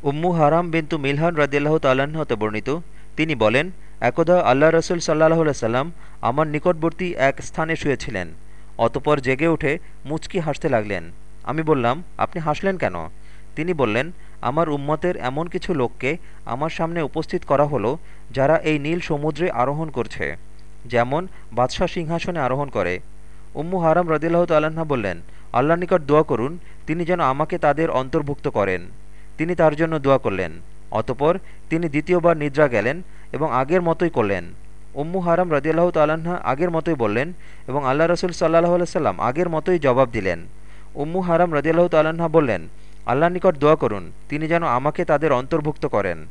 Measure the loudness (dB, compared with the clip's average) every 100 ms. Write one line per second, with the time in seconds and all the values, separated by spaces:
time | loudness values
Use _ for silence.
0 | -2 0 0 4 4 4 2 0 0 -2
1 | 0 2 2 2 2 2 2 2 4 2
2 | 2 -2 -2 0 0 -2 -2 -4 -4 -12
3 | -10 -2 -2 4 4 4 0 -6 -12 0
4 | 0 2 4 6 6 6 6 4 2 -2
5 | 0 4 4 6 2 0 0 0 -2 -8
6 | -12 -4 -2 0 0 0 0 2 0 -2
7 | -6 2 2 2 -6 -4 -2 0 0 -2
8 | -2 -4 -6 -8 -10 -10 -10 0 0 2
9 | 0 0 2 0 2 2 0 -2 -6 -12
10 | -6 -6 -4 -4 -2 -2 0 0 0 -4
11 | -6 -10 -10 -10 -6 -4 0 2 2 0
12 | -4 -4 -4 -2 -2 -2 -2 -2 -2 -4
13 | -8 -10 -12 -12 -10 -6 -4 0 2 2
14 | -2 -8 -12 -6 -2 0 0 -2 -2 -2
15 | -2 -2 -4 -4 -4 -4 -2 0 0 0
16 | -4 -4 -8 -10 -8 -4 -4 -2 -2 -2
17 | -2 -4 -4 -4 0 2 4 2 0 -2
18 | -8 -12 -8 0 4 4 2 0 0 -4
19 | -2 -2 -2 0 -2 0 0 0 -4 -4
20 | -4 -4 -6 -6 -10 -12 -12 -12 -2 2
21 | 2 0 -4 -10 -8 0 0 0 -2 -2
22 | -2 -2 -2 -2 0 0 -2 -2 -2 -2
23 | -6 -10 -10 -12 -10 -8 -4 0 4 4
24 | 2 0 2 2 4 4 2 -2 -2 0
25 | 0 -4 -8 -12 -4 0 2 2 2 0
26 | 4 4 4 0 -2 -6 -12 -12 -6 -4
27 | 0 2 2 0 -2 2 2 2 2 0
28 | 0 -2 -2 -4 -2 0 0 0 -4 -12
29 | -12 -12 -12 -6 -4 4 4 4 0 2
30 | 4 4 2 -2 -4 -6 -12 -12 -6 -4
31 | -2 0 0 0 -4 -12 -4 -2 0 -2
32 | 2 2 4 2 0 2 4 4 0 -2
33 | -8 -12 -8 -4 0 0 2 2 2 2
34 | 0 2 0 0 -4 -12 -12 -12 -12 -6
35 | -4 -2 2 2 2 2 2 2 2 4
36 | 2 2 -2 -4 -2 0 0 0 0 0
37 | 2 0 -2 -6 -12 -12 -4 -2 0 2
38 | 2 2 0 0 4 4 6 2 2 0
39 | 0 0 -2 0 0 0 0 2 4 4
40 | 4 2 -2 -4 -8 -12 -12 -12 -12 -6
41 | -4 -2 0 2 4 2 2 4 6 4
42 | 2 2 2 4 4 0 -4 -10 -10 -8
43 | 0 2 2 4 2 4 4 4 2 -2
44 | -8 -12 -8 -4 0 0 2 2 0 -2
45 | 0 2 4 2 2 0 0 -2 -2 0
46 | 0 -4 -10